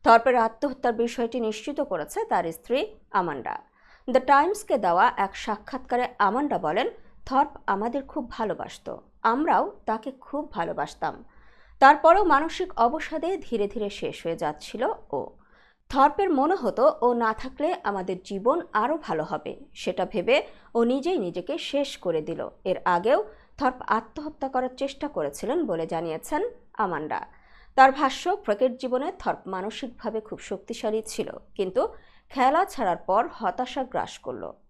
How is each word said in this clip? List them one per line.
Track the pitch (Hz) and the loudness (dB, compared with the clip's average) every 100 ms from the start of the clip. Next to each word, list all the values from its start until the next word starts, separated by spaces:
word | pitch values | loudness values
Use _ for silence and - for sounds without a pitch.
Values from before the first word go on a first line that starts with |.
থর্পের | - 226 254 247 | 8 8 8 4
আত্মহত্যার | 226 - 285 254 240 | 2 0 -4 0 -2
বিষয়টি | 226 233 233 233 247 | 0 -2 0 -2 -2
নিশ্চিত | 220 214 - 285 | -2 -4 -6 -4
করেছে | 285 180 185 392 | -2 -4 -4 -6
তার | 440 196 170 | 0 0 0
স্ত্রী | 165 - 247 427 - _ | -8 -2 -2 -2 -10 _
আমান্ডা। | 202 175 139 - - - _ _ - - | -2 -2 -4 -8 -10 -12 _ _ -14 0
দ্য | 247 | 0
টাইমসকে | 254 277 330 415 - 285 | 4 4 4 -2 -2 0
দেওয়া | 190 175 233 - | 2 4 4 2
এক | 196 - | -4 -4
সাক্ষাৎকারে | - 208 - 262 - 247 247 - | -6 -6 -6 -12 -4 -2 -2 2
আমান্ডা | 202 226 285 202 | 2 2 0 0
বলেন, | 160 185 330 - - - - | 0 0 -2 -6 -20 -18 0
"থর্প | 262 277 - - | 2 2 -2 -4
আমাদের | 196 226 277 | -2 -2 -4
খুব | 269 311 240 | -6 -8 -8
ভালোবাসতো, | - 214 165 - - - - - _ | -6 -4 -4 -8 -12 -12 -14 -16 _
আমরাও | 226 247 311 202 349 - - | 0 2 2 2 2 -6 -6
তাকে | 220 269 | -4 -6
খুব | 262 - 285 294 | -14 -8 -8 -6
ভালোবাসতাম। | 208 170 165 147 - 160 - - - - - - - | -6 -4 -4 -6 -4 -6 -6 -18 -20 -20 -20 -20 8
তারপরেও | 269 302 320 381 | 8 10 8 8
মানসিক | 359 277 320 - 370 - | 6 4 2 -4 -6 2
অবসাদে | 233 302 - 311 320 381 | 2 2 -6 -4 -2 -4
ধীরে | - 220 202 | -4 -2 -2
ধীরে | 220 202 | -4 -6
শেষ | - - - 165 | -6 -8 -6 -6
হয়ে | 165 | -2
যাচ্ছিল | 156 151 - 214 277 - - | -4 -6 -12 -4 -4 -4 -6
ও।" | 135 - - _ _ _ _ _ | -8 -8 -14 _ _ _ _ _
থর্পের | 254 285 294 392 | 4 4 4 2
মনে | 285 294 | 2 2
হতো, | 381 233 185 277 - | 2 0 4 2 4
"ও | 247 | 0
না | 240 226 | 2 0
থাকলে | 226 262 - 302 359 | -2 -8 -4 -4 -2
আমাদের | - 202 185 185 | -4 -4 -4 -8
জীবন | - 196 220 330 - | -6 -2 0 0 0
আরও | 214 233 311 | -2 0 -2
ভালো | 311 160 | -2 -4
হবে, | 156 156 - - - | -2 -6 -8 -14 -16
সেটা | - - 185 180 | -8 -6 -2 -2
ভেবে | 180 185 277 - - - | -2 2 2 2 -16 -6
ও | 233 | 0
নিজেই | 233 269 302 359 | 2 2 0 -2
নিজেকে | 180 175 175 302 | -2 -6 -6 -6
শেষ | - 277 277 - | -2 -2 -2 -4
করে | 180 165 | -2 -2
দিল।" | 156 156 - - | -2 -6 -8 -6
এর | 190 180 | -4 0
আগেও | - 175 208 320 427 - - - | 2 2 4 2 0 -12 -20 -2
থর্প | 277 254 - | -2 -2 -2
আত্মহত্যা | 220 226 - 302 - 269 | -2 -2 -12 -12 -8 -4
করার | 254 254 254 | -2 -2 -4
চেষ্টা | 277 - 196 | -6 -6 -6
করেছিলেন | 180 143 - 196 320 262 | -4 -4 -4 -4 -2 -2
বলে | 170 165 | -2 -2
জানিয়েছেন | 165 165 160 - 302 480 - - | -4 -4 -8 -4 -4 -4 -8 -16
আমান্ডা। | - 190 156 156 95 - - _ - - | -4 -2 -2 -4 -6 -8 -20 _ -20 -4
তার | - 262 | 6 6
ভাষ্য, | 262 277 262 359 392 | 6 -2 0 -4 -4
ক্রিকেট | - 208 254 247 | -2 0 0 0
জীবনে | 254 254 302 370 | -4 -2 -4 -6
থর্প | 202 160 - | -6 -6 -6
মানসিকভাবে | 190 190 - - - 220 220 | -8 -8 -8 -12 -8 -6 -6
খুব | - - | -8 -14
শক্তিশালী | - 190 - 233 220 220 214 | -8 -10 -8 -6 -2 -2 -4
ছিল, | - - - - | -8 -8 -10 -14
কিন্তু | - 190 214 440 - - - _ | -6 -2 0 -2 -4 -20 -20 _
খেলা | 277 262 311 | 2 4 4
ছাড়ার | 392 - 202 - | 0 0 0 0
পর | - 196 294 | 2 0 0
হতাশা | - 196 180 254 285 | -2 -4 -2 -6 -4
গ্রাস | 262 156 - - | -4 -6 -6 -10
করল। | - 120 82 - | -12 -10 -10 -14